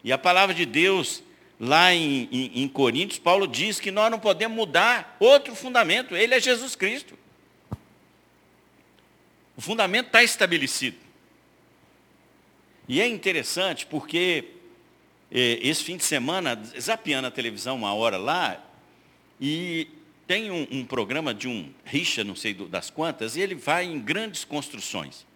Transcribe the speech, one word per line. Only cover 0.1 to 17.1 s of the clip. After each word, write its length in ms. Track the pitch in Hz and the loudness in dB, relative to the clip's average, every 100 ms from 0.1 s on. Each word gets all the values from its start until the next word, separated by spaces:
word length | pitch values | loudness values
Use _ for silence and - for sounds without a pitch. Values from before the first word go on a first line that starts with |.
a 60 | 135 | 2
palavra 360 | 180 180 196 | 4 4 4
de 120 | 170 156 | 2 0
Deus, 580 | 131 185 190 139 - - _ _ _ | 2 2 2 -2 -8 -14 _ _ _
lá 340 | 117 151 180 | 2 6 6
em, 340 | 175 156 139 117 | 4 2 -2 -2
em, 340 | 127 131 123 | -4 -4 -2
em 40 | 135 | -2
Coríntios, 520 | 135 131 120 196 - | 2 2 2 -4 -2
Paulo 280 | 170 190 185 | 2 2 2
diz 320 | 117 202 196 | -2 -2 -2
que 120 | 196 | -4
nós 200 | 196 220 | 2 2
não 80 | 226 | 2
podemos 380 | 214 170 220 226 | 0 2 0 -2
mudar 580 | 202 160 220 240 - - | 2 4 4 2 -4 4
outro 380 | 226 277 277 226 | 8 8 6 -12
fundamento, 580 | 254 247 180 208 254 | 0 2 4 2 0
ele 200 | 180 233 | 0 4
é 60 | 254 | 4
Jesus 360 | 254 240 262 - | 4 0 -2 -4
Cristo. 420 | 190 254 - - _ _ _ _ _ - _ _ _ _ _ _ _ _ _ _ _ _ _ _ _ _ _ - | -4 -4 -10 -20 _ _ _ _ _ -18 _ _ _ _ _ _ _ _ _ _ _ _ _ _ _ _ _ -14
O 60 | |
fundamento 480 | 139 226 190 214 240 | -8 0 2 0 4
tá 120 | 226 | 6
estabelecido. 760 | 233 - 185 165 131 - 131 - - _ _ _ _ _ _ _ _ _ _ _ _ _ _ _ _ _ - | 6 4 2 2 0 -4 -6 -8 -20 _ _ _ _ _ _ _ _ _ _ _ _ _ _ _ _ _ -4
E 140 | 131 | 0
é 80 | 240 | 0
interessante 800 | 214 196 165 123 170 185 147 - | 0 -2 -2 -4 -2 -2 -4 -8
porque, 600 | 151 - 165 180 160 - - - _ _ _ _ _ _ | -8 -4 0 2 0 -4 -20 -20 _ _ _ _ _ _
eh, 280 | 120 123 117 | 0 2 2
esse 220 | 127 160 | 0 -2
fim 120 | - 180 | -6 -4
de 80 | |
semana, 580 | - 147 123 185 156 117 110 127 | -2 -2 -2 -2 -2 -4 -10 -10
zapeando 500 | 120 220 151 | -4 -4 -2